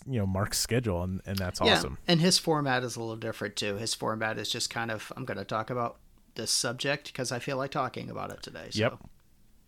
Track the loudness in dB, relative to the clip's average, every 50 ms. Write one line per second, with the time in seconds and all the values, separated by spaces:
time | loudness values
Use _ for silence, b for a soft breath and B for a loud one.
0 | -4 -2 0 2 2 2 2 2 2 2 2 0 0 2 2 2 4 2 2 0
1 | 0 -2 -2 -4 -4 -4 -4 -2 -2 -2 0 2 4 6 6 6 4 0 -4 -4
2 | 2 4 4 6 6 6 6 4 4 4 2 4 4 4 2 2 2 0 -2 -4
3 | -4 -4 -4 -4 -4 -4 -4 -2 -4 -4 -4 -2 -2 -2 -2 -2 -2 -2 -2 0
4 | 0 0 0 0 0 0 0 -2 -2 -2 -2 -2 -2 -2 -2 -2 -2 -2 -2 -4
5 | -6 -8 -8 -8 -6 -6 -4 -6 -4 -2 -2 -2 -2 -2 -2 -2 -2 -2 -4 -8
6 | -14 -20 -20 -20 -20 -16 _ -6 -2 0 2 2 2 0 -2 -2 0 0 0 -2
7 | -4 -6 -6 -4 -2 -2 -2 -2 -2 -2 -2 -2 -2 -2 0 -2 -2 -2 -2 -6
8 | -8 -8 -6 -6 -6 -6 -8 -10 -12 -12 -12 -12 -10 -4 0 2 2 2 2 -2
9 | -8 -20 -20 -20 -20 -20 -20 -20 -20 -20 -20 -20 -20